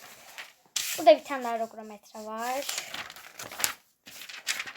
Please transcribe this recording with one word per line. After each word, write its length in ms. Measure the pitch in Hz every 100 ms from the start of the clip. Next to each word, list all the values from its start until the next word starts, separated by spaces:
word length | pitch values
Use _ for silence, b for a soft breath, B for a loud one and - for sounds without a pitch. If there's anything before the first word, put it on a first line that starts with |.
| - - - - - - - - - -
Burada 200 | 320 294
bir 60 |
tane 200 | - 277
daha 160 | 240 226
Rogrometre 680 | 220 214 220 208 - 226 214
var. 600 | 220 240 262 277 - - - - - - - - - - - - _ - - - - - - -